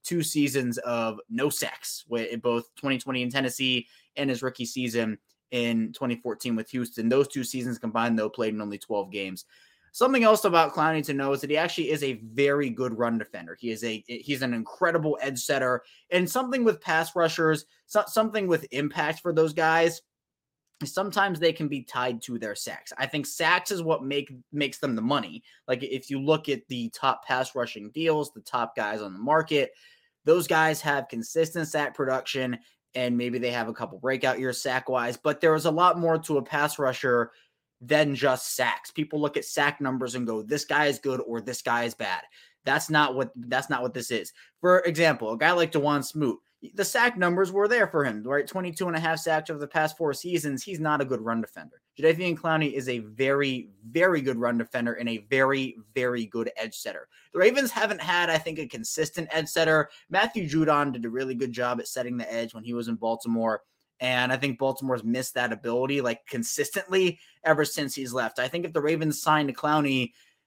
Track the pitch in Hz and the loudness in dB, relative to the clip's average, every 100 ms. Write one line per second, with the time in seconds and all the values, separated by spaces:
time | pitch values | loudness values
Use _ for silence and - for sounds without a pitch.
0 | - 175 151 151 143 135 123 120 123 117 | -4 -2 0 2 2 2 0 -2 -2 -2
1 | 113 107 - 113 143 - 117 - - - | -2 -4 -6 -2 0 -2 -6 -8 -12 -12
2 | - 117 113 117 123 117 - - 139 131 | -6 -4 -4 -2 0 0 -2 -6 -2 -2
3 | 135 127 123 135 127 - 131 123 - _ | -2 -4 -2 0 -2 -2 0 -2 -4 _
4 | _ - 139 123 131 - 117 131 123 117 | _ -4 -2 0 -2 -4 -8 -4 -2 0
5 | 113 104 _ _ _ 127 117 113 110 - | -2 -4 _ _ _ -2 0 0 -2 -4
6 | 127 120 120 104 127 113 110 127 117 - | -6 -4 -6 -6 -4 -4 -4 -6 -6 -2
7 | 113 131 139 139 120 131 123 117 117 113 | 2 4 2 0 -6 -6 -6 -6 -4 0
8 | 117 113 107 - 110 107 104 101 - 104 | 2 2 0 -2 -2 -2 -6 -8 -6 -4
9 | 95 101 95 92 - _ _ _ _ - | -4 -6 -8 -10 -16 _ _ _ _ 0
10 | 254 262 226 214 202 170 151 - 156 160 | 2 6 6 6 6 6 4 4 2 2
11 | 143 139 139 139 143 151 170 - 143 151 | 0 0 0 0 0 0 0 -2 -2 0
12 | 139 113 113 113 139 143 139 117 127 110 | -2 -4 -6 2 4 4 0 -2 -4 0
13 | 117 113 107 95 82 87 117 107 117 110 | 0 0 -4 -12 -14 -10 -8 -4 -4 -6
14 | - 120 143 135 131 117 110 - 175 165 | -8 -10 -4 -2 -2 -2 -4 0 2 2
15 | 156 143 139 127 - 139 127 123 - - | 0 -2 -4 -4 -2 0 2 0 -4 -20
16 | - 180 180 254 254 262 226 165 - 160 | -2 0 2 -2 -2 2 2 2 0 0
17 | 165 180 165 165 160 156 - _ - 208 | 0 2 2 4 2 2 -4 _ -2 0
18 | 208 220 220 214 190 165 160 127 147 160 | 0 2 0 0 0 0 0 -4 -2 0
19 | 151 160 175 160 160 156 160 165 165 165 | 0 0 0 2 2 4 4 6 4 2
20 | _ _ _ _ _ _ _ - 143 - | _ _ _ _ _ _ _ -12 -8 -4
21 | 196 202 196 160 165 160 147 143 120 127 | -2 0 0 2 2 2 -2 -4 -6 -4
22 | 127 117 - 117 107 101 - 87 - - | -2 -4 -6 -8 -6 -8 -8 -10 -12 -6
23 | 135 151 135 - 160 - - 190 160 147 | -4 -4 -6 0 2 2 0 -4 -2 -2
24 | 131 143 139 127 - 147 139 - 143 113 | -2 -4 -6 -12 -10 -4 -4 -2 -4 0
25 | 113 143 92 - - _ - 127 139 131 | 0 0 -2 -12 -20 _ -4 -4 -4 -8
26 | - 139 139 156 156 127 - 123 117 - | -6 -4 2 2 0 -6 -6 -6 -6 -2
27 | 135 - - 127 131 131 117 107 104 151 | 0 0 0 0 0 -4 -4 -6 -10 -2
28 | 165 151 143 110 - 123 117 - 107 110 | 2 2 0 -8 -6 -2 -2 -2 -4 -4
29 | 101 92 123 160 156 151 131 - - _ | -6 -4 2 2 4 2 0 -4 -20 _
30 | _ _ 151 175 156 160 160 151 156 139 | _ _ 4 4 6 4 4 2 0 0
31 | 127 117 110 160 160 170 156 156 143 - | -2 -6 -4 0 0 0 -2 -2 -2 -2
32 | 135 131 - 135 127 120 _ _ _ 127 | -2 -2 -2 -4 -2 -4 _ _ _ -4
33 | 123 120 120 120 123 120 110 110 110 95 | 0 0 0 -2 -2 -2 -4 -6 -10 -6
34 | 127 131 131 120 131 120 139 127 131 127 | -2 0 0 0 -2 -4 -2 -2 0 -2
35 | 120 123 156 147 165 156 160 156 180 175 | 0 -2 -2 4 4 4 4 4 4 4
36 | 165 160 156 143 120 147 147 - 135 127 | 2 0 0 -2 0 0 0 0 -2 0
37 | 131 120 117 _ _ _ _ _ 123 151 | 2 2 2 _ _ _ _ _ 2 4
38 | 151 131 135 127 - - 120 - - - | 4 4 2 2 -2 0 0 0 -4 -6
39 | 147 151 147 143 - - 147 147 139 131 | -4 0 0 -2 -4 0 0 2 -2 -2
40 | 127 123 117 110 107 143 - 147 147 120 | -4 -4 -2 -4 -2 -4 0 2 2 0
41 | 139 127 117 117 110 120 123 117 120 - | -2 -2 -4 -6 -6 -6 -2 0 -2 -4
42 | 104 92 - - - _ - 147 156 151 | -4 -6 -8 -20 -20 _ -2 0 2 4
43 | 143 131 123 123 120 127 139 131 123 123 | 4 2 -4 -6 -4 -4 -2 -2 -4 -6
44 | 113 113 87 - - _ 175 185 175 156 | -4 -4 -6 -14 -20 _ 4 4 4 4
45 | 165 127 110 113 156 175 165 160 143 147 | 4 2 -2 0 2 4 2 2 2 0
46 | 135 156 139 - _ _ - 202 190 247 | -2 -2 -2 -2 _ _ -10 -4 0 2
47 | 233 233 175 175 190 190 208 240 202 160 | 2 2 2 2 2 2 2 4 2 2
48 | 135 107 117 143 - 190 180 160 180 160 | 0 -2 -2 -2 -2 -4 -6 -4 -4 -2
49 | 160 160 165 156 156 151 143 165 156 160 | -2 -2 0 0 0 -8 -4 0 0 0
50 | 156 135 175 175 147 131 - 170 156 147 | -2 -2 -2 -2 -2 -6 -6 -4 0 0
51 | 131 120 110 117 110 90 76 _ _ - | 0 -2 -2 -2 -4 -10 -18 _ _ 2
52 | 156 165 180 156 170 160 147 139 127 123 | 2 4 0 -2 0 2 0 -2 -4 -6
53 | 107 110 135 139 139 127 104 _ 113 160 | -6 -2 2 2 0 -2 -8 _ -6 2
54 | 185 165 135 117 120 117 113 123 120 113 | 4 2 0 0 0 0 -2 -2 -2 -4
55 | 120 110 104 135 135 139 131 113 104 135 | -4 -6 0 4 4 2 -2 -8 -8 -2
56 | 123 123 110 117 110 - 113 - 110 87 | 0 -2 -4 -4 -4 -4 -8 -8 -10 -10
57 | - _ _ 170 202 262 262 214 208 185 | -14 _ _ 4 6 6 0 0 -2 -2
58 | 165 175 170 160 160 156 135 120 113 - | 0 2 2 2 0 -8 -8 -8 -6 -4
59 | 156 - 160 160 156 170 160 156 147 - | -4 -4 -4 -2 0 2 4 4 2 -6
60 | - 185 226 226 160 156 156 147 143 123 | -4 0 0 0 0 2 4 4 2 -2
61 | 117 123 131 123 131 120 123 120 - 131 | -4 -4 -4 -4 -4 -2 -2 -2 -6 -6
62 | 123 123 107 117 113 113 117 120 117 113 | -6 -6 -6 -6 -6 -8 -8 -6 -4 -2
63 | 113 113 117 117 113 107 _ _ _ - | -2 -2 -2 0 0 -2 _ _ _ -6
64 | 127 123 127 131 139 117 135 131 135 123 | -2 0 0 0 -2 -2 -2 -2 -2 -2
65 | 110 123 127 127 123 104 120 120 131 139 | 0 -2 -2 -2 -2 -2 -2 0 0 0
66 | 123 113 - 123 117 - 139 196 185 190 | 0 -4 -6 -6 -4 -2 -2 -4 0 2
67 | 185 160 _ _ 160 151 147 - 139 139 | 2 0 _ _ 2 4 2 -2 -4 -4
68 | 127 123 113 - 131 170 170 160 147 165 | -4 -2 -2 -2 -4 -4 -4 0 2 2
69 | 156 147 160 151 143 120 147 151 143 131 | 0 0 2 2 2 -2 2 2 2 0
70 | 120 _ _ _ | -2 _ _ _